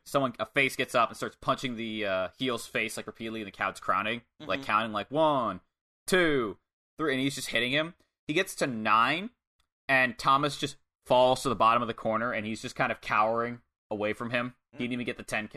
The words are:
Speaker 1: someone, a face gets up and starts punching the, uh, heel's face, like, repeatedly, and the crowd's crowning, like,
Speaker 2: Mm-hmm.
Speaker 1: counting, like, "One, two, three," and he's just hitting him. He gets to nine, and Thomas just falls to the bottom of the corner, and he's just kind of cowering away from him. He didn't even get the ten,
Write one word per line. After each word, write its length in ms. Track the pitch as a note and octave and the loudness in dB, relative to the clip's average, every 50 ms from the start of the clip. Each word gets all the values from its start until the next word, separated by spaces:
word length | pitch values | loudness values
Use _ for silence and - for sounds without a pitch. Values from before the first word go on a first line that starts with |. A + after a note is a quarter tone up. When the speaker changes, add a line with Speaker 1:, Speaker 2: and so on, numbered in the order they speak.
| _ | _
Speaker 1:
someone, 280 | - - C#3+ C#3 B2 A2+ - | -4 -2 0 0 0 -2 -4
a 80 | A2 - | -8 -4
face 280 | - C#3+ C3+ C3 - | 0 0 0 0 0
gets 200 | - B2+ - - | -2 -6 0 2
up 140 | B2 A2+ - | 2 2 2
and 80 | A2+ - | 0 -6
starts 200 | B2+ G#2+ - _ | -8 -8 -8 _
punching 360 | - D3 C3 - - B2+ A#2+ | -4 -4 -4 -2 -2 -8 -6
the, 320 | A2 A2+ A2+ A2 G#2+ G#2 G2 | -6 -8 -6 -6 -4 -2 -2
uh, 200 | F#2+ F#2 F#2 F2 - - | 0 -2 -2 -4 -6 -4
heel's 260 | C3 B2+ A#2+ A2+ - | -4 -2 -2 -4 -6
face, 320 | - - B2 A2 A2 - A#2 | -6 -4 -2 -2 -2 -4 -8
like, 80 | G#2+ | -12
repeatedly, 360 | - - - A#2 A2 A2 A2 | -12 -12 -10 -10 -8 -8 -8
and 60 | G#2+ G2 | -10 -10
the 40 | |
crowd's 280 | - - G#2 F#2+ F2+ - | -6 -2 -2 -2 -2 -6
crowning, 420 | - - F#2+ F#2+ G2+ G#2+ A#2 A#2+ - _ _ _ | -2 0 0 0 0 -2 -4 -6 -8 _ _ _
like, 220 | D3+ - F#2+ C3+ | -6 -6 -4 -4
Speaker 2:
Mm-hmm. 40 | C3+ | -2
Speaker 1:
counting, 260 | - G#2+ G#2 A2+ A2+ G#2+ | 0 0 0 0 0 -4
like, 180 | G#2 G2+ - | -6 -6 -4
"One, 500 | B2+ D#3 D#3+ D3+ D3 C3+ A#2 G#2 F#2 F2+ _ _ _ _ _ _ _ _ _ - | 0 2 2 2 2 2 0 -2 -4 -6 _ _ _ _ _ _ _ _ _ 0
two, 500 | F#3+ F#3 F3 D#3+ D3 C3+ A#2 G2+ F#2 _ _ _ _ _ _ _ _ - | 2 2 4 4 2 0 0 -2 -6 _ _ _ _ _ _ _ _ -6
three," 160 | D#3 D3+ C3 | -4 -2 -2
and 80 | C3 | 0
he's 140 | C3+ C#3 C#3 | -2 -2 -4
just 140 | C3+ - - | -4 -8 -2
hitting 220 | - A2+ A#2+ B2 | 0 0 0 2
him. 220 | C3+ D3+ D#3 E3 - _ _ _ _ _ _ - | 0 -2 -2 -2 -8 _ _ _ _ _ _ -4
He 60 | D3+ | -2
gets 220 | E3+ F#3+ - - | -2 -2 -2 -2
to 100 | - F3+ | -4 -2
nine, 640 | C#3+ A#2+ A2 G#2+ A2 G#2 A2+ A#2 C3 D3+ E3+ G3 A#3+ _ _ _ _ _ _ _ _ _ _ _ - | -2 -2 -2 0 2 4 4 4 4 2 -2 -4 -10 _ _ _ _ _ _ _ _ _ _ _ 0
and 300 | C#3 C3 B2+ B2 A2+ - | 2 2 2 2 0 -2
Thomas 400 | - D3+ C3+ C#3 D3 C#3+ C#3+ - | 2 4 4 4 4 2 -2 -2
just 200 | D3+ C#3 - - _ _ _ _ _ | -6 -6 -6 -8 _ _ _ _ _
falls 380 | - C3 B2 B2+ B2+ C3 - - | 4 6 8 8 8 6 4 2
to 60 | C#3 | -2
the 60 | A2+ | 2
bottom 280 | F#2 A2+ A2+ A#2 B2 A#2+ | 4 4 6 6 4 2
of 40 | A2 | 0
the 60 | A2+ | -6
corner, 380 | - - A2+ A2 A2 A#2 B2 | -4 -2 -2 0 0 0 -2
and 160 | G#2 A2 G#2 A2 | -4 -4 -4 -4
he's 160 | A2 - - | -6 -6 -8
just 120 | B2 - | -12 -4
kind 160 | - C#3 A#2+ | -2 -2 -2
of 100 | A2 - | -2 -4
cowering 600 | - - B2 G#2+ G#2+ A2+ A2+ A#2 A#2 A#2+ A#2+ A#2+ _ _ _ _ _ - | -4 -2 2 4 4 4 2 0 -2 -4 -6 -10 _ _ _ _ _ -8
away 220 | G#2+ G2+ G#2 G#2+ G#2 | -6 -2 -2 -2 -2
from 180 | - A#2+ A#2 | -4 -6 -4
him. 240 | B2+ A#2+ A#2+ B2+ - _ _ _ | -2 -2 -2 -4 -8 _ _ _
He 80 | _ - A#2+ | _ -6 -6
didn't 80 | A#2+ B2+ | -4 -4
even 120 | B2 A#2+ | -4 -6
get 120 | A#2+ A#2+ - | -6 -8 -10
the 60 | G#2 | -10
ten, 260 | - A#2+ A2 G#2+ G#2+ - | -6 -6 -6 -6 -6 -12